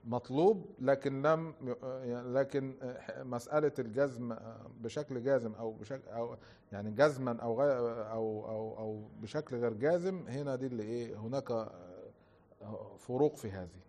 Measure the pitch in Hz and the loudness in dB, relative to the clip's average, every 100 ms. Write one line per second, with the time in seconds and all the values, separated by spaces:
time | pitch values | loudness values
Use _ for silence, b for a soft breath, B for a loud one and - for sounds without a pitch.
0 | 117 120 - 131 185 208 - - 127 135 | -2 -4 0 6 6 6 0 0 4 4
1 | 143 135 143 160 165 147 131 120 131 131 | 4 2 4 4 2 -6 -6 -6 -6 -4
2 | 127 120 123 127 135 139 135 131 127 127 | -4 -4 2 2 4 2 -2 -6 -8 -8
3 | - - 131 123 - 151 151 139 117 107 | -10 -8 -4 -6 2 4 4 2 -2 2
4 | 143 120 120 110 113 113 113 113 113 151 | 2 2 -6 -6 -10 -14 -16 -8 -6 -6
5 | 143 127 120 135 117 107 113 110 107 135 | -4 -2 4 4 2 -4 -6 -6 -10 -10
6 | - 113 120 117 B B _ 101 107 107 | -8 -4 -4 -6 B B _ -6 -4 6
7 | 151 131 127 113 117 113 143 127 120 117 | 6 6 -2 -2 0 4 4 4 2 -2
8 | 107 113 110 107 110 110 110 110 110 107 | -4 -2 -2 -2 -4 -4 -6 -6 -6 -6
9 | 110 - 107 151 147 123 120 107 139 175 | -10 -12 -6 -6 -4 0 0 4 4 4
10 | 180 190 135 127 143 127 131 123 107 120 | 2 -2 -4 -4 -2 -2 -2 -2 -2 -4
11 | 117 107 113 135 - 117 110 90 90 92 | -4 -6 -2 -4 0 -2 -2 -10 -16 -14
12 | - - b b b - 104 104 101 104 | -16 -18 b b b -18 -12 -10 -10 -14
13 | - 127 147 147 113 98 87 90 | -4 4 4 4 -8 -6 -8 -12